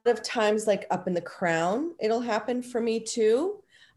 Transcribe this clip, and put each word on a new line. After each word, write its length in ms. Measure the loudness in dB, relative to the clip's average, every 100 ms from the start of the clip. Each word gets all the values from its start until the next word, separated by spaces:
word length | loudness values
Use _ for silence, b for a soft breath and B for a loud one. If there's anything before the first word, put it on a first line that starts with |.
| 0
of 160 | 0
times, 440 | -2 0 2 2 2
like, 200 | 0 0
up 160 | -4 -2
in 60 |
the 80 | -4
crown, 760 | -6 -4 0 2 2 0 -4 -2
it'll 220 | 0 0
happen 400 | 0 -2 -2 -4
for 200 | -4 -2
me 180 | 0 -2
too. 640 | -4 2 4 4 2 -6 b b b